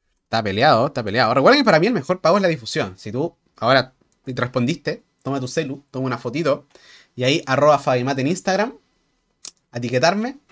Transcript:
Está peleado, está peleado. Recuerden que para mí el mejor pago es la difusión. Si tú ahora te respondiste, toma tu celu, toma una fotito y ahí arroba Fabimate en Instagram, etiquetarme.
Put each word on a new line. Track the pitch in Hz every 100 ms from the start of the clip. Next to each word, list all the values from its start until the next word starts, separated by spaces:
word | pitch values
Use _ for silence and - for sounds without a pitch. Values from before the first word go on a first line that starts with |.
| _ _
Está | - 113
peleado, | 107 98 147 117 143
está | 143
peleado. | 107 113 113
Recuerden | 123 165 285
que | 226
para | 160
mí | 202
el |
mejor | 214 131 180
pago | 160 202
es |
la | 185
difusión. | 151 110 160 101 92
Si | 107
tú | 117 170 _ _ -
ahora | 113 135 123 _ _ _
te | -
respondiste, | 127 123 131 120 165 156 143 _ _
toma | 131 139
tu | 127
celu, | - 143 135 _
toma | 131 131
una | 120
fotito | 120 135 156 143 _ _ - - _ -
y | 127
ahí | 160 -
arroba | 131 147 143
Fabimate | 135 127 127 135
en | 139
Instagram, | 185 - 190 226 - _ _ _ _ _ _ - _ _
etiquetarme. | 123 120 127 160 196 240 269 _